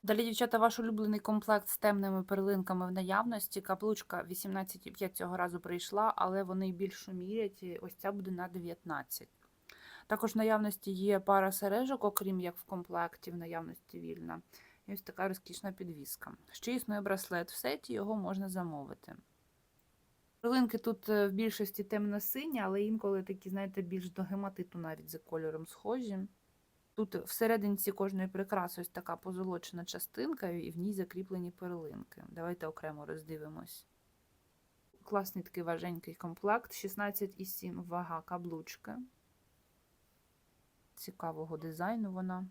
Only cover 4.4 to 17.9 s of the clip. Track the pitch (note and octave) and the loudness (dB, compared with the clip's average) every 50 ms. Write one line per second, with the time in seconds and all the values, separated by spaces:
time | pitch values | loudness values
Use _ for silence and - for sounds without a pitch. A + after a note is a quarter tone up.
4.4 | - G3 F#3+ G3 F#3+ F#3+ - F3+ - - - - G3 F#3 F#3+ - F3+ F3+ F3+ F3+ | -4 -2 -2 -2 -2 -4 -8 -12 -12 -14 -6 -4 -4 -4 -2 -4 -2 -2 0 0
5.4 | F3+ F3 F3 F3 - - F3 F3 - - G3 G3+ G#3+ A3 - - - F#3 F#3+ G3 | 0 0 0 -4 -4 -2 -4 -4 -2 0 2 4 4 4 4 4 2 2 4 0
6.4 | G3 F3+ F#3 F#3+ F#3+ F#3+ F3+ E3+ G3 F#3+ F#3+ - - G3 F#3+ F3+ F3+ F#3+ G#3+ A3+ | 0 0 0 0 0 0 0 -2 -4 -4 -4 -8 -10 -8 -6 -6 -4 -2 0 0
7.4 | G#3+ G3 G3 - F#3+ F3+ E3+ - - F#3 - - - G3 G3+ G3+ F#3 F#3+ F#3 F3 | 0 -2 -4 -8 -10 -8 -8 -8 -8 -10 -12 -4 -4 -2 -2 -2 -4 -4 -2 -2
8.4 | F3+ F3 F3 F#3 E3+ E3+ E3+ - _ F3 D#3 C#3 B2+ _ - - - _ _ _ | -4 -4 -4 -6 -6 -6 -8 -8 _ -4 -4 -4 -4 _ -8 -8 -8 _ _ _
9.4 | _ _ _ _ _ - - - - - - - - - G#3+ G#3 - G#3+ - A3 | _ _ _ _ _ -20 -20 -20 -20 -18 -18 -20 -2 -2 0 2 2 2 4 6
10.4 | A3 A3 A3 G#3+ G#3+ G#3 G3 - - G3 F#3+ F#3 F#3+ G3+ G3+ F#3+ F#3+ G3+ G3+ G3 | 6 8 6 6 6 2 0 -2 -2 -2 0 2 6 6 6 6 8 8 8 8
11.4 | F#3+ G3 F#3+ - G3+ G3 G3 A#3 B3+ C4 C#4 C4 G#3 G#3 G3+ - G3 G3 F#3+ F#3 | 8 6 4 2 2 4 4 4 4 2 2 4 2 4 4 4 2 2 0 2
12.4 | F3+ F3 F3 - - - G3 F3 F3 - F3+ E3+ E3+ E3+ - - - F#3 E3+ F3 | 0 -2 -4 -6 -8 -6 -6 -6 -4 -2 0 0 0 0 -4 -10 -10 -6 -6 -6
13.4 | E3+ E3 E3+ E3+ E3 E3 E3+ - _ _ - - - - - E3 - - - E3+ | -6 -4 -6 -6 -6 -8 -12 -14 _ _ -12 -10 -8 -8 -8 -6 -6 -8 -8 -8
14.4 | - _ - - - - - _ _ - G3+ G3 - - F#3 - F#3 F#3+ F#3+ F#3+ | -10 _ -20 -20 -20 -20 -20 _ _ -10 -10 -8 -8 -10 -4 0 0 0 0 -2
15.4 | _ - F3+ - - G3 F#3+ - F#3+ F3 D#3+ D3 C#3 - - - - - - - | _ -12 -12 -6 -6 -6 -6 -6 -8 -8 -8 -10 -8 -10 -8 -8 -8 -12 -12 -14
16.4 | - - - - - A#3 B3 B3+ B3 - G#3 G#3 G3 G3+ G3 F#3+ F#3+ - F3+ E3+ | -18 -18 -14 -6 -2 0 0 0 0 0 0 0 2 2 2 0 0 -2 0 0
17.4 | E3+ - - - - - C#3+ - - - | 0 -2 -6 -2 -2 -2 -2 -2 -4 -4